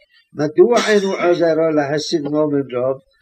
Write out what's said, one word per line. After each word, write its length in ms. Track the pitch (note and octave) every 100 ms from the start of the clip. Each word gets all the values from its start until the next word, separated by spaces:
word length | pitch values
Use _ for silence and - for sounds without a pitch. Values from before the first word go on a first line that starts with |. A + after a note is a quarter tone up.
| _ _ _ -
מדוע 380 | D3+ D#3+ G3+ A#3 G#3
אינו 220 | G#3 G3 F#3+
עוזרו 460 | E3+ E3 E3 D#3 D#3+ D#3
להשיג 460 | C#3 D3+ - E3+
מים 300 | C#3+ D3+ D3+ C#3+ C3
רב, 220 | B2 C3 C3+ _ _